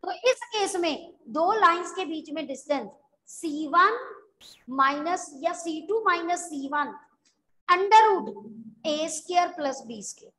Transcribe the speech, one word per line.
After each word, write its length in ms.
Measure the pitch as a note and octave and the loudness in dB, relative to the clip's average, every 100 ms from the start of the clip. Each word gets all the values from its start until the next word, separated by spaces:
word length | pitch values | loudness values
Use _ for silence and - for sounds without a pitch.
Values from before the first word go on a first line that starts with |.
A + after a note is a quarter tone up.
तो 80 | F4 G4 A#4+ | -6 0 2
इस 100 | B4 - | 2 -2
केस 220 | A4 G4 F#4 | -2 0 0
में 380 | E4+ B3 - - - | -2 -2 -8 -20 -8
दो 220 | A3+ E4+ | 0 2
लाइंस 380 | A4 F4+ E4+ F4 - | 6 6 4 -2 -6
के 100 | F4 | -6
बीच 240 | D#4+ C#4+ | -8 -8
में 140 | D4+ D4 | -10 -8
डिस्टेंस 420 | B3+ - C#4 G#3 - _ _ _ | -10 -4 -4 -4 -16 _ _ _
सी 380 | - E4 D4 D#4 | -10 -8 -6 0
वन 300 | A3+ D#4+ A#4 - - _ _ - - - | 4 4 2 -8 -16 _ _ -20 -20 -10
माइनस 600 | C4 C4+ C#4+ D#4 F4+ - C4+ | 0 2 2 -2 -4 -6 -4
या 100 | D#4+ | -4
सी 260 | F4 E4+ D#4+ - | -4 -6 -8 -2
टू 120 | A4 G#4 | 0 2
माइनस 340 | E4+ E4+ F4 | 0 0 -4
सी 280 | E4+ D4+ C#4 | -4 -10 -4
वन 260 | D4 C#4 G3+ _ _ _ _ _ _ - | -4 -4 -8 _ _ _ _ _ _ 0
under 320 | F4+ G4 G#4+ | 2 8 8
root 220 | A4 F#4+ - - - - - - - | 8 4 -2 -10 -14 -16 -18 -10 -4
ए 220 | G3+ D#4 | -2 -2
स्क्वायर 380 | - - F4+ F4 | -6 0 2 2
प्लस 280 | - C#4+ C4 - | 0 -4 -4 -10
बी 140 | A3+ | -12
स्क्वायर। 280 | F#3+ - - | -12 -16 -20